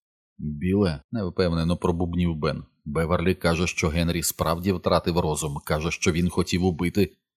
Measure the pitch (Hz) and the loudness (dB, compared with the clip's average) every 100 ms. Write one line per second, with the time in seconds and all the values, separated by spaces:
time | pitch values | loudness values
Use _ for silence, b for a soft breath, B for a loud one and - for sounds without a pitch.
0 | _ _ _ - 76 76 87 98 98 73 | _ _ _ -10 -8 -4 0 2 2 0
1 | - 117 95 85 92 82 82 87 90 85 | -6 -6 -4 0 0 2 0 0 0 0
2 | 90 87 87 80 76 71 78 _ 78 73 | 0 0 0 0 -2 -4 -8 _ -6 -2
3 | 80 85 85 92 85 82 87 - 85 78 | 0 0 2 0 2 2 0 0 0 2
4 | 85 85 80 - 78 82 90 90 - 87 | 0 0 -2 -2 -2 0 0 0 2 2
5 | 90 85 82 76 78 71 - 78 82 - | 2 0 0 -2 -4 -6 -4 -2 -2 -2
6 | - 82 87 - 87 90 92 80 90 104 | 0 0 0 0 -2 0 0 0 -2 0
7 | 95 - _ | 0 -2 _